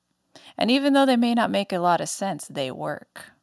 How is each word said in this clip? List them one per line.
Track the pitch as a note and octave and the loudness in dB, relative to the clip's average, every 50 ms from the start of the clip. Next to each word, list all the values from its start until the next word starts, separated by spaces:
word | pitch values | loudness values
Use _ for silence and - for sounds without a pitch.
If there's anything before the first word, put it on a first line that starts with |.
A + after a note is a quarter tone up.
| _ _ _ _ _ _ - - - - - | _ _ _ _ _ _ -20 -20 -20 -12 -6
And | - - G#3+ | -2 0 2
even | B3+ C#4 C#4 C#4+ | 2 2 2 4
though | C#4 C#4 C#4 | 4 4 4
they | C4+ B3+ | 4 4
may | A#3 A#3+ A#3 A#3 | 4 2 2 2
not | A#3 G#3+ - | 0 0 0
make | G3 G3+ G3+ - | 0 -2 -2 -2
a | F#3+ F3 | -2 0
lot | E3+ F3 E3+ E3 | 2 2 2 2
of | D#3+ - | 0 -4
sense, | - - G3 G3 E3 C#3+ - | -6 -6 -6 -6 -6 -8 -10
they | - - D3 C3+ C3 | -10 -8 -6 -6 -6
work. | - D3 D3+ D3+ D3 - - _ - - - - _ _ | -6 -8 -8 -8 -8 -10 -12 _ -20 -20 -20 -20 _ _